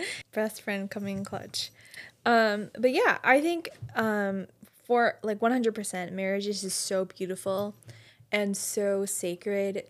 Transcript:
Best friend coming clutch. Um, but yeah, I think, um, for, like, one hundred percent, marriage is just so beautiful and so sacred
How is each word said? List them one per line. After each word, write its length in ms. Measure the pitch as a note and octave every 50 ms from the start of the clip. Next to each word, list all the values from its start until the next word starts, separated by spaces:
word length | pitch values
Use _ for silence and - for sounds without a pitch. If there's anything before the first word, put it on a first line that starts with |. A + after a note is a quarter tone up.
| F4 - - - - - -
Best 260 | A3 G#3+ A3 - - -
friend 280 | - G3+ G3 G3 G3+
coming 340 | - G#3 G3+ G3 G3 G3 G3+
clutch. 460 | - G#3 - - - - - - - - - - - - - - - - _ _
Um, 440 | A#3 A#3+ A3+ A3 G#3+ G#3 G#3 G#3 - -
but 140 | - A3+ B3+
yeah, 280 | B3+ F4+ A#4+ G4 - - -
I 180 | - B3+ C#4+
think, 280 | D4 E4+ F4 E4+ D#4+ - - - - - -
um, 520 | A3+ A3+ A3 G#3+ G#3 G3+ G3 G3 F#3+ F#3 - _ _ - - _ _ _
for, 340 | - A#3+ A#3+ A#3 - - - -
like, 180 | A3 G#3 G#3
one 120 | A3+ A#3 B3+
hundred 220 | B3+ A#3 A3+ G#3+
percent, 360 | A3+ G3+ - - F#3 F3 - F3+
marriage 340 | F#3+ F#3+ F#3+ G3 G3+ G3+ G#3
is 120 | G#3 F#3+ G3
just 180 | F#3+ F#3 -
so 240 | - - G3 F#3+ F#3+
beautiful 720 | F#3 - - F#3+ F3 F#3 F#3 - G3 F#3+ F#3+ G#3 G#3 G#3+ - - - - - - - - _ - _ -
and 240 | G#3 G#3 G3+ G3
so 480 | G3 - - - G#3+ G3+ G3+ G3 G3 G3
sacred 800 | G3+ - - - F3 F3 F3 - G#3 G3+ G3 G3 G3 F#3+ G3+ - -